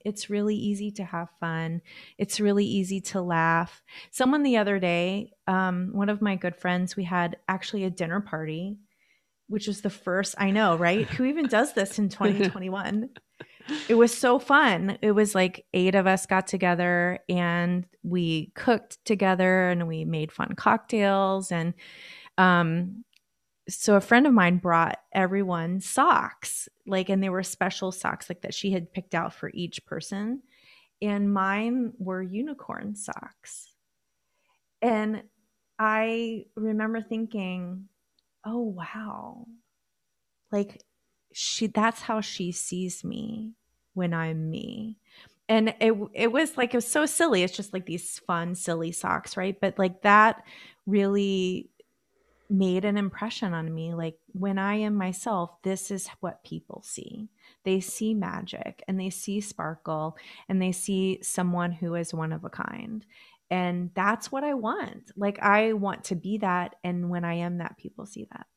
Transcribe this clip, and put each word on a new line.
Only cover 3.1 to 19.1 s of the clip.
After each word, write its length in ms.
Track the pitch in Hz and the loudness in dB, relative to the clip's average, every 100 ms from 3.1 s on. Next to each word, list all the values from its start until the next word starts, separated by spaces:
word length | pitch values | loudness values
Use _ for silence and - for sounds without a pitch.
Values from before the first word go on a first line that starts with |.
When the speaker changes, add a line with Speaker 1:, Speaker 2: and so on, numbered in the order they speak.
Speaker 1:
to 80 | 196 | -4
laugh." 640 | 180 165 165 165 175 - _ - - | 0 2 4 2 0 -6 _ -20 -8
Someone 320 | - 262 294 | 0 2 4
the 140 | 285 233 | 4 4
other 240 | 202 196 | 4 2
day, 520 | 180 170 180 196 214 _ - | 2 2 2 -2 -6 _ -2
um, 440 | 185 185 180 180 | 0 2 0 -2
one 160 | 202 202 | 0 0
of 140 | 208 | 2
my 120 | 208 | 0
good 220 | 190 180 175 | 0 -2 -2
friends, 400 | 185 180 180 - | 0 0 0 -2
we 80 | |
had 320 | 180 180 175 - - | -2 0 -2 -4 -4
actually 360 | 190 - 214 | -4 -4 -4
a 60 | 185 | -4
dinner 300 | 180 165 170 | -2 -2 -4
party, 580 | 202 160 156 156 185 208 _ _ _ _ _ _ - | -4 -6 -6 -6 -8 -10 _ _ _ _ _ _ -6
which 180 | 208 208 | -6 -4
was 140 | 196 | -4
the 80 | 208 | -4
first, 440 | - - 180 196 - | -6 -2 -2 -2 -2
I 120 | 196 | 0
know, 260 | 202 214 165 | 4 4 4
right? 300 | 170 196 - | 4 2 0
Who 180 | - | -2
even 220 | 254 302 285 | 0 0 2
does 280 | 214 294 | 2 2
this 240 | - 196 - | 0 -2 0
in 100 | 202 | -2
Speaker 2:
<laughs> 80 | - | 2
Speaker 1:
twenty 320 | 208 202 196 | 2 4 2
twenty-one? 640 | 196 185 190 190 202 247 - _ - - - - 302 - | 0 -6 -6 -2 -2 -4 -10 _ -20 -20 -16 -8 -4 4
It 60 | |
was 180 | 233 233 | 6 6
so 280 | - 254 262 | 6 2 4
fun. 580 | - 277 285 175 190 - | 6 6 6 4 0 0
It 100 | 214 | 2
was, 240 | 208 208 196 | 4 4 4
like, 300 | 185 - - | 2 0 -4
eight 220 | 185 185 | 2 4
of 120 | 196 185 | 4 4
us 200 | 190 - | 4 2
got 220 | 190 185 | 0 0
together 720 | 190 180 175 180 175 175 180 - | 0 2 2 2 2 2 -2 -2
and 580 | 180 175 170 175 180 180 _ | 0 2 2 2 0 -4 _
we 440 | - 180 170 160 - | -4 0 0 0 -4
cooked 500 | - - 226 - - | -4 2 2 0 -10
together 640 | - | -2